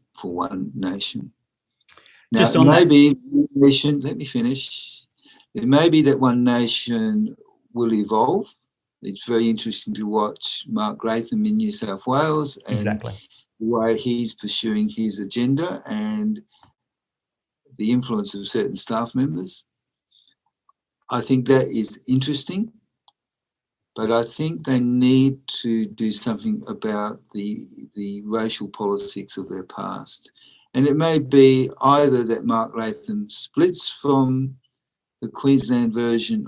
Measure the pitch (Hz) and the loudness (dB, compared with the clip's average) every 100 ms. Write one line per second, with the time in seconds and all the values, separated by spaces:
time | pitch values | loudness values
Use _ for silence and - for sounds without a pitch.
0 | _ - 92 87 85 95 95 - 92 98 | _ -14 -10 -6 -6 -6 -8 -6 -6 -6
1 | - - - - _ _ _ _ _ - | -6 -8 -12 -18 _ _ _ _ _ -20
2 | _ _ _ 113 - - 135 165 160 143 | _ _ _ 2 4 8 8 8 8 8
3 | 147 131 131 143 147 139 139 135 147 143 | 8 4 0 0 2 4 6 6 2 -2
4 | 139 - 143 123 120 135 - - - - | -4 -8 -6 -2 -2 -2 -6 -10 -14 -16
5 | - _ _ - _ 107 117 139 170 156 | -20 _ _ -20 _ -4 2 4 6 6
6 | 139 - 127 123 123 120 117 - 120 117 | 4 4 4 4 4 2 2 0 -2 -2
7 | 110 107 107 - _ _ _ 120 117 107 | 0 0 -2 -4 _ _ _ -4 0 0
8 | 101 110 123 190 214 - _ _ _ _ | 0 0 2 0 -4 -12 _ _ _ _
9 | 101 98 - 117 113 110 113 - 110 104 | -14 -12 -2 0 2 0 -4 -8 -8 -8
10 | 107 107 104 - - - - 107 107 107 | -4 -2 -2 -4 -8 -8 -6 -4 -4 -4
11 | 113 113 113 110 107 110 107 - 107 95 | -4 -4 -4 -2 0 0 -2 -4 -6 -8
12 | 127 131 156 151 139 - - 113 107 104 | -4 0 0 0 -4 -8 -6 -4 -4 -4
13 | 117 101 - _ _ _ 110 117 113 110 | -8 -14 -18 _ _ _ -4 0 0 0
14 | 123 120 113 - 107 - 113 107 107 113 | -2 -4 -4 -8 -6 -4 -2 -2 -2 -2
15 | 110 101 98 117 123 139 175 185 - 107 | -6 -6 -6 -2 0 0 -2 -8 -8 -6
16 | 107 107 107 214 - _ _ _ _ _ | -4 -4 -4 -6 -10 _ _ _ _ _
17 | _ _ _ _ _ _ _ - 107 123 | _ _ _ _ _ _ _ -6 -2 0
18 | 127 107 98 101 98 117 101 95 - 113 | 0 -4 -4 -8 -6 -4 -4 -6 -4 -4
19 | 117 127 143 90 92 - - _ _ _ | -4 -2 -2 -4 -10 -14 -20 _ _ _
20 | _ _ _ _ _ _ _ _ _ _ | _ _ _ _ _ _ _ _ _ _
21 | - 123 117 131 123 131 - 117 107 - | -8 -6 0 0 4 4 4 -2 -6 -8
22 | - 131 147 135 - 185 226 - _ _ | -2 0 0 -4 -4 -4 -6 -10 _ _
23 | _ _ _ _ _ _ _ _ _ - | _ _ _ _ _ _ _ _ _ -6
24 | 110 117 117 - 156 165 143 127 123 123 | 0 0 0 -4 -4 -4 -2 0 2 2
25 | 127 131 135 135 - - 117 113 104 104 | 4 4 4 0 -8 -8 -2 -2 -2 -4
26 | 110 104 120 107 110 107 - 101 110 104 | -4 -4 -4 -4 -4 -6 -8 -8 -6 -4
27 | 107 - _ 104 104 110 - - - 104 | -6 -8 _ -10 -8 -10 -12 -20 -16 -12
28 | 101 101 104 110 110 - 101 - 101 101 | -10 -10 -6 -4 -2 -4 -10 -6 -4 -4
29 | - 101 98 - 95 95 - - 98 101 | -6 -12 -12 -12 -10 -12 -12 -12 -10 -12
30 | - - - _ - _ _ 127 143 147 | -12 -16 -18 _ -20 _ _ 0 2 2
31 | 165 160 127 139 135 131 127 - 135 143 | 2 0 4 8 8 8 0 0 2 4
32 | 147 127 113 113 117 113 113 113 110 107 | 4 2 0 -2 0 0 -2 -4 -6 -6
33 | - 104 104 - - 139 180 175 - - | -8 -8 -8 -10 -6 0 0 0 -6 -4
34 | 143 135 131 131 135 131 _ _ _ _ | 0 2 2 0 -4 -8 _ _ _ _
35 | _ _ 110 - 139 139 107 123 117 113 | _ _ -12 -2 2 2 2 0 0 0
36 | 120 117 110 110 | 0 0 0 -4